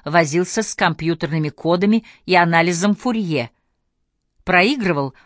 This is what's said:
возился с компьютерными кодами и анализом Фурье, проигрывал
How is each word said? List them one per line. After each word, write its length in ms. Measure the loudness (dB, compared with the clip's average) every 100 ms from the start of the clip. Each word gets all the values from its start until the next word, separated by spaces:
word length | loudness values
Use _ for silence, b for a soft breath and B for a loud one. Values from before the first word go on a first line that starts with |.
возился 580 | -2 0 2 0 -2 -4
с 120 | -6
компьютерными 760 | -2 -2 -2 -4 -4 -4 -2 -4
кодами 560 | -4 -2 0 2 0 B B 0
и 80 |
анализом 600 | 2 4 2 2 0 0
Фурье, 560 | 0 -2 -4 -2 -4 -4 _ _ _ _ _ _ _ _ _
проигрывал 680 | 0 2 2 0 -2 -2 -4 -8